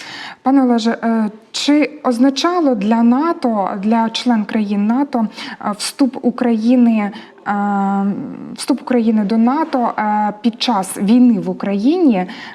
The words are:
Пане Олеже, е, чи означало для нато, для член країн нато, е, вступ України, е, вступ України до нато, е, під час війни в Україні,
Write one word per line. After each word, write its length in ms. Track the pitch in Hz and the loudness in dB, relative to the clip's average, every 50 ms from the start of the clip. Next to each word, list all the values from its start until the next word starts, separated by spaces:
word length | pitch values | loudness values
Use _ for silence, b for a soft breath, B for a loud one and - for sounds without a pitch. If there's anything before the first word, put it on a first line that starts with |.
| B B B B B B B B - | B B B B B B B B -2
Пане 200 | 254 269 277 262 | 2 2 4 4
Олеже, 280 | 247 240 233 220 233 | 4 2 0 0 -2
е, 400 | 226 - - 233 226 226 220 208 208 - - _ | -2 -2 -2 -2 0 0 -2 -2 -6 -10 -18 _
чи 480 | - - - - 294 302 285 - - - - | -10 -4 0 2 2 2 2 0 -2 -4 -2
означало 720 | 254 247 233 254 277 269 277 - 339 359 359 320 277 254 | -2 0 2 2 2 2 0 -2 0 0 2 2 2 0
для 280 | 208 190 214 233 226 233 | 0 0 0 2 4 4
нато, 680 | 233 240 262 311 339 339 339 - 247 226 208 190 - 208 202 190 | 4 4 2 2 0 -2 -2 -2 -2 -2 -2 -2 -4 -4 -4 0
для 260 | 214 226 226 226 226 | 0 2 2 0 0
член 360 | 220 - - 254 240 220 208 | -2 -4 -2 0 0 0 0
країн 420 | 202 - 226 214 202 208 202 202 | -2 -2 -2 -2 -2 0 0 0
нато, 400 | 214 233 262 285 285 - 240 220 202 B B B B 202 B | 0 0 0 0 -2 -2 -2 -2 -4 B B B B -12 B
е, 120 | - 208 202 | -8 -8 -6
вступ 400 | - - - - - 285 247 - - | -6 -8 -6 -2 0 0 0 -2 -2
України, 920 | - 240 - - 247 240 233 220 214 233 254 254 240 233 226 214 208 202 208 B B B B - - | -2 -2 -2 0 0 0 0 2 2 4 4 6 6 4 4 2 0 -4 -6 B B B B -12 -6
е, 680 | - 208 202 202 202 202 196 196 196 196 196 196 202 190 - - - 90 - - 73 - | -4 -2 -2 0 0 0 0 0 0 0 0 0 -2 -2 -4 -8 -10 -12 -12 -14 -14 -12
вступ 260 | - - - 285 240 | -8 -4 -2 -2 -2
України 440 | - - 247 240 226 226 226 214 208 | -2 -2 0 0 2 2 2 2 0
до 120 | 196 226 | 0 2
нато, 420 | 226 226 240 269 311 320 311 - 262 233 214 - | 2 2 2 2 0 0 -2 -2 -2 -2 -2 -2
е, 360 | - 214 214 208 214 208 208 202 208 - | -2 -2 -2 0 0 0 -2 -2 -2 -2
під 180 | 240 220 - | -2 -2 -2
час 360 | - - 233 196 190 190 - | -2 -2 0 -2 -2 -4 -6
війни 420 | - 202 190 233 247 247 247 226 190 | -2 2 4 6 6 6 6 4 2
в 100 | 160 180 | 0 -4
Україні, 800 | 180 - - 196 202 196 202 269 330 370 349 277 220 180 180 185 B B B B B | -6 -6 -4 -4 -2 0 2 2 2 4 4 4 4 2 0 -4 B B B B B